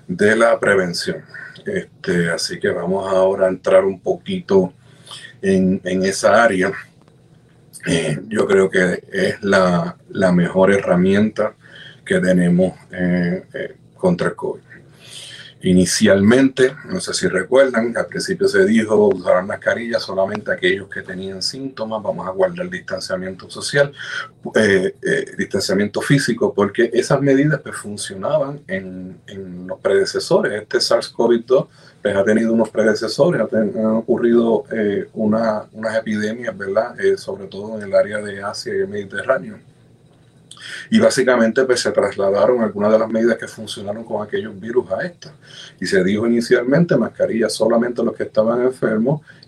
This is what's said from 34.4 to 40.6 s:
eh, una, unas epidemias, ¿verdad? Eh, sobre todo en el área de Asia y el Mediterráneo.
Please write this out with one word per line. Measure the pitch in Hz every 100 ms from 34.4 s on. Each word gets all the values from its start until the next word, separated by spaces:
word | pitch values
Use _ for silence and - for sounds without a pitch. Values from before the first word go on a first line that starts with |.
| 117 104 -
eh, | 113 104 101 -
una, | - 107 110 113 107 -
unas | 107 110 110
epidemias, | 113 107 107 117 113 95
¿verdad? | 95 101 120 120
Eh, | 98 98
sobre | - 95 95
todo | 95 107 110
en |
el | 101
área | 98 98 107
de | 104 98
Asia | 101 - 117
y | 98
el | 98
Mediterráneo. | 104 95 98 107 135 110 98 - _ _ _ _ _ _ _ _ -